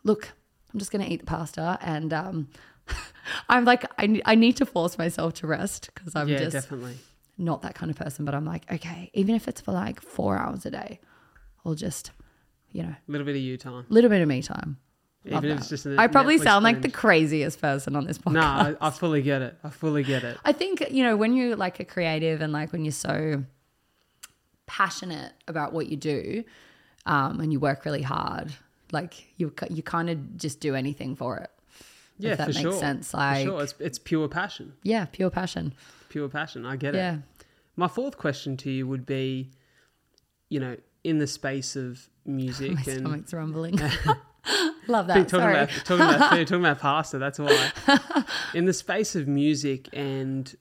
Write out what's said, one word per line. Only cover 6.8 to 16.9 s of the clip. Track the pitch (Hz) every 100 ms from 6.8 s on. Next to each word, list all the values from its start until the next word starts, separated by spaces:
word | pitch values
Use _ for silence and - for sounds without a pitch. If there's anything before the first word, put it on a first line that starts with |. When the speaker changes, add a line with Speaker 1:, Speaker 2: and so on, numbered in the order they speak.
| 123 123 - _ _ -
Speaker 1:
not | 170 156
that | - -
kind | 165
of | 151
person. | 156 -
But | 147
I'm | 143
like, | 156 170 -
"Okay, | 170 165 170 180
even | - 196 226
if | -
it's | -
for, | -
like, | 185 190 -
four | - - 101 95
hours | - 196 -
a |
day, | - - - _ _ _ _ - _
I'll | 170 156
just, | 147 - - - - _ _ _ _
you | 196
know, | 165 147 -
Speaker 2:
A |
little | 147
bit | 143 143
of |
you | 127 127
time. | 131 123 127
Speaker 1:
little | 220 240
bit | 202
of | 160
me | 131
time." | 147 - - 135 _ _ _ _
Speaker 2:
Even | -
Speaker 1:
Love | 156
Speaker 2:
if | 147
Speaker 1:
that. | 151
Speaker 2:
it's | -
just | 147
a | 147 139
Speaker 1:
I | 226
probably | 277 269 311
Speaker 2:
Netflix |
Speaker 1:
sound | 240 202
like | 220 240
the |
Speaker 2:
binge. | 254